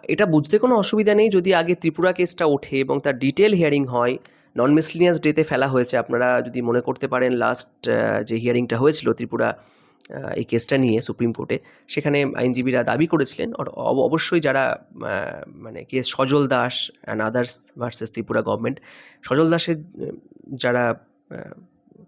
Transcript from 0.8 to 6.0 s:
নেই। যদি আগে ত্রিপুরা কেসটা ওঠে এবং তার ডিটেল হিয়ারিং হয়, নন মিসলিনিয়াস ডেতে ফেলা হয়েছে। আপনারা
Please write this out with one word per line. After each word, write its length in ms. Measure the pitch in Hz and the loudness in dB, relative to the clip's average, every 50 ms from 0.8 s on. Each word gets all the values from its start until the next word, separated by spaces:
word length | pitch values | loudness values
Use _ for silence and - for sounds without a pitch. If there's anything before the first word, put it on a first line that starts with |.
| 190 - - 214 214 208 214 | 2 2 0 2 2 4 4
নেই। 140 | 208 214 220 | 6 4 4
যদি 260 | 196 185 170 190 185 | 4 2 2 4 2
আগে 200 | 170 165 170 180 | 2 4 2 0
ত্রিপুরা 380 | 175 - 165 151 - 170 185 180 | 0 0 -2 0 2 2 2 2
কেসটা 340 | 175 180 175 - - 170 | 2 -2 -2 0 0 2
ওঠে 340 | 156 143 139 - - - 135 | 2 2 2 -2 -2 -2 -2
এবং 200 | 135 135 139 139 | 0 0 0 0
তার 180 | 135 147 139 120 | 0 -2 -2 0
ডিটেল 340 | 131 135 143 - 196 226 208 | 0 0 2 4 4 4 6
হিয়ারিং 340 | 180 165 151 143 143 139 | 4 4 4 2 2 0
হয়, 320 | 127 123 120 120 123 131 123 - - _ _ _ _ _ | 0 0 0 0 0 0 -4 -8 -16 _ _ _ _ _
নন 180 | - 120 135 147 | 0 4 4 4
মিসলিনিয়াস 460 | 160 156 - - 165 175 175 170 165 | 4 4 0 0 2 4 4 4 2
ডেতে 240 | - 151 151 156 160 | 0 0 2 2 0
ফেলা 240 | 151 147 127 135 139 | 0 2 0 0 2
হয়েছে। 300 | 135 127 123 - - | 2 0 0 2 0
আপনারা 440 | 123 | -2